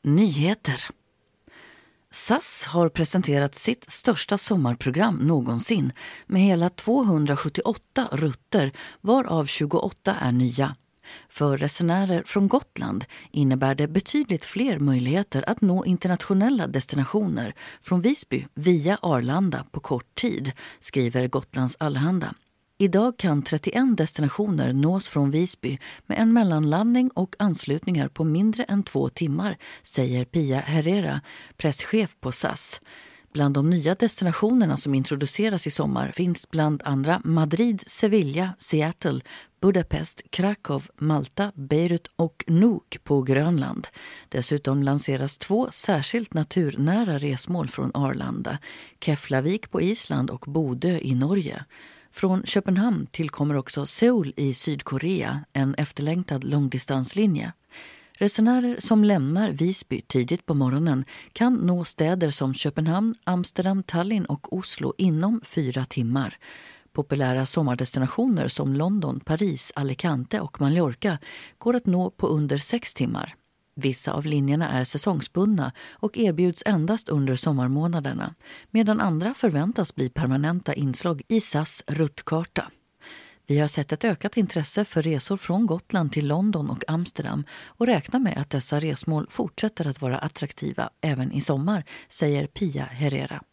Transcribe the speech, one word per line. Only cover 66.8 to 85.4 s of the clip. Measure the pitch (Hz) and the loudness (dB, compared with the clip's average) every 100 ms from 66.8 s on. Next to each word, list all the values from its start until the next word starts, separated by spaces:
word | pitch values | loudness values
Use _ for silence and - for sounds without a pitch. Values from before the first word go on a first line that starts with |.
| _ | _
Populära | - 143 143 131 127 131 | -8 -4 0 0 0 0
sommardestinationer | - 147 123 127 135 131 - 254 190 120 | 0 0 0 -2 -2 -2 0 0 2 0
som | - 139 | -2 0
London, | 135 165 208 147 131 | 0 0 0 -2 -4
Paris, | - 160 202 139 - - | -4 0 0 -2 -6 -4
Alicante | 139 131 180 139 127 - | -4 -2 -2 -2 -2 -4
och | - - | -6 -2
Mallorca | 139 165 156 120 208 160 - - - _ | 2 2 2 0 -2 -2 -8 -18 -20 _
går | 233 247 | 0 2
att | 220 | 2
nå | 180 185 | 2 0
på | - - | 0 0
under | 151 147 143 | 2 2 -2
sex | - 240 - | -2 -4 -4
timmar. | - 120 104 82 - _ _ _ - | -4 -2 -2 -8 -14 _ _ _ -4
Vissa | 135 127 - | -2 -2 -2
av | - 151 | -2 0
linjerna | 147 139 147 165 | 0 2 0 0
är | 127 | -2
säsongsbundna | 127 143 - 170 127 - 202 202 131 - - | -2 -2 0 -2 -2 0 2 2 0 -6 -20
och | - 214 - | -6 -6 0
erbjuds | 220 160 180 165 - | 0 4 2 2 0
endast | 196 160 220 - | 0 2 -2 0
under | 151 135 127 | 0 0 0
sommarmånaderna, | - 139 127 139 165 170 139 - - - - - - | 0 0 0 0 0 -2 -4 -6 -8 -10 -20 -20 -2
medan | 220 214 214 | 2 2 2
andra | 196 156 190 | 2 0 -2
förväntas | 269 226 147 170 240 180 | 0 2 2 0 0 -2
bli | - 131 | -2 -4
permanenta | - 131 131 151 175 - | 0 0 2 0 -2 -2
inslag | 135 139 123 180 151 - | -2 0 0 -2 -4 0
i | 226 | 0
sas | - 147 156 - - | 2 -2 -2 -6 -6
ruttkarta. | 147 151 - - 160 165 - - _ _ _ - - - _ _ | -2 -2 -2 -4 -4 -2 -6 -8 _ _ _ -20 -20 -20 _ _
"Vi | 143 | 2
har | 147 | 2
sett | - 143 | -2 -4
ett | 151 | -2
ökat | 233 175 202 - | -2 -2 -2 0
intresse | 190 175 147 - | 0 -2 -2 -2
för | 214 170 | -2 0
resor | 156 147 - | 0 -2 -2
från | 196 | -4